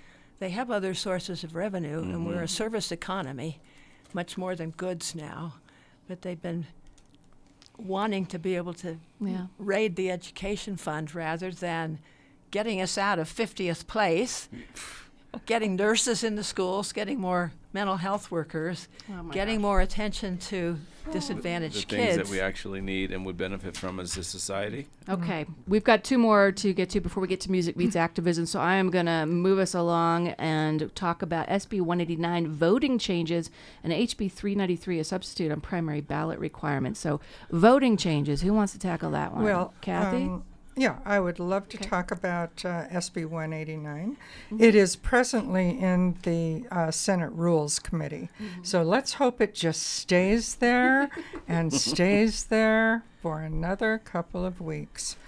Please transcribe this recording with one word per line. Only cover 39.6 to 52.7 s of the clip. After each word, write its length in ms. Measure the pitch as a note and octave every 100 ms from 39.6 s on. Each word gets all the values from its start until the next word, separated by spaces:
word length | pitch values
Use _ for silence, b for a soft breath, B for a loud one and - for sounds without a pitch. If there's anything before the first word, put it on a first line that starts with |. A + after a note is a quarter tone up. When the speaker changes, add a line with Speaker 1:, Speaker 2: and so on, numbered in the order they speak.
| F3+ -
Speaker 3:
Kathy? 420 | - F3+ G3+ B3
Speaker 4:
um, 200 | C#4 C#4 - - - -
yeah, 240 | B3+ C3 G3
I 140 | G3+
would 200 | F3+ F3
love 280 | F3 G3 G3
to 80 | -
Speaker 3:
Okay. 120 | G3
Speaker 4:
talk 200 | F3+ F3+
about, 540 | F3 F#3 F3 E3+ -
uh, 220 | F3+ F3 D3+
S 200 | F3 E3+
B 160 | F3 D#3+
one 260 | E3 D#3+
eighty-nine. 640 | D#3+ D#3 D#3 D3+ D3 G3 C#4+ B B B
Speaker 3:
Mm-hmm. 180 | A3
Speaker 4:
It 120 | A3+ G#3
is 200 | F#3 -
presently 760 | - B3 B3 A#3+ G3 F#3 F3+ E3
in 380 | F#3 F3+ F3+ F3
the, 440 | F3+ E3 E3 D#3+ -
uh, 180 | F3 D#3+
Senate 420 | D#3 - F#3 D#3+
Rules 460 | E3 E3+ D#3+ D3 -
Committee. 500 | - E3 D3 D3 D#3+ -
Speaker 3:
Mm-hmm. 220 | G#3+ F3+
Speaker 4:
So 200 | F3+ F3+
let's 300 | D#3+ A3+ C4+ -
hope 260 | B3+ B3
it 120 | G3+
just 280 | - E3 D#3
stays 720 | - - - F3+ F#3 A3+ A3 -
there 540 | A#3+ B3 B3+ C4+ C#4 B B
Speaker 3:
<laughs> 180 | F4+ -
Speaker 4:
and 240 | E3+ E3
stays 720 | G3 - D#3 F3+ G#3 A3 G#3+ -
there 580 | A3 A3